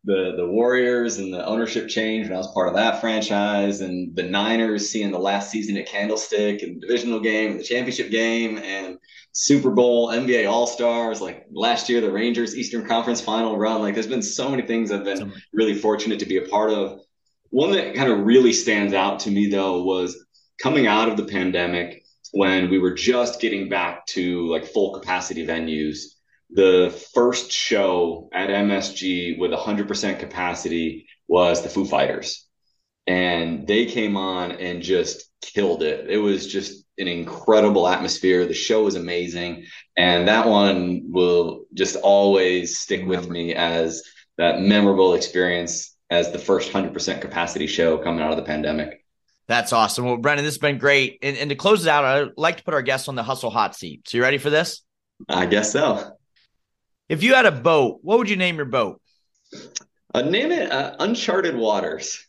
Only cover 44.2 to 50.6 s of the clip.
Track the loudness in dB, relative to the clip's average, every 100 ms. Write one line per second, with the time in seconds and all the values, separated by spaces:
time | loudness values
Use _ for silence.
44.2 | _ 0 2 4 4 6 6 6 4 4
45.2 | 0 0 0 0 -4 -8 -10 _ _ 0
46.2 | 0 -4 0 0 0 -4 -4 -4 -6 -6
47.2 | -6 -6 -4 -4 -4 2 2 2 0 -2
48.2 | -2 -2 -4 -4 -2 -4 -6 -10 _ _
49.2 | _ _ -2 -2 2 0 0 0 -2 0
50.2 | 0 0 -2 -2